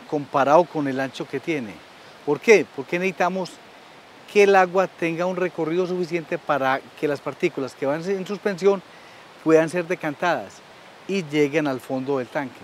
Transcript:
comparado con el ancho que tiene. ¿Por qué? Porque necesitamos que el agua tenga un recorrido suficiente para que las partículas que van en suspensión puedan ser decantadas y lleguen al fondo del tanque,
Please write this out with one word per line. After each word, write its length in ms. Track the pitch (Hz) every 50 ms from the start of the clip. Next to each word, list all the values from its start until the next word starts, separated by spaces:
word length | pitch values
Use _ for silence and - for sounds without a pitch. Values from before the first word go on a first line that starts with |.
| -
comparado 580 | - 160 147 143 - - 143 131 139 147 175 175
con 220 | - - 156 143
el 120 | 139 131 135
ancho 280 | 135 131 - - 156
que 120 | - - 135
tiene. 340 | - 170 160 143 117 101 85 - - - - - - - - - -
¿Por 140 | 147 147 139
qué? 260 | - 233 220 180 135 - -
Porque 240 | - 131 - 175 175
necesitamos 520 | 185 190 175 - 185 175 185 190 180 - - - - - - - - - - - - - - - - -
que 120 | - 208 202
el 120 | 196 196
agua 320 | 190 185 180 170 190 185
tenga 380 | 175 - - 175 165 165 160 175
un 100 | 185 185
recorrido 520 | 175 180 170 - - 160 156 165 180 185
suficiente 500 | 175 185 180 180 156 170 170 151 - 180
para 420 | 160 - - 147 135 135 131 131 131 - - - -
que 80 | 156
las 140 | 147 143 127
partículas 520 | - 147 127 - 180 175 - 143 135 123 -
que 140 | - 143
van 200 | 135 147 165 165
en 200 | 190 202 190 185
suspensión 560 | 190 208 185 - 214 196 165 185 196 196 185 - - - - - - - - - - - - -
puedan 240 | 156 160 156 160 156
ser 160 | 156 180 170
decantadas 680 | 165 185 - - 156 143 - 185 175 156 123 101 95 - - - - - - - - - - -
y 160 | - 190 196 165
lleguen 420 | 143 147 151 147 139 143 160 151
al 120 | 143 131 120
fondo 400 | - - 135 131 131 135 139 131
del 80 | 123
tanque, 320 | - - 156 139 127 - -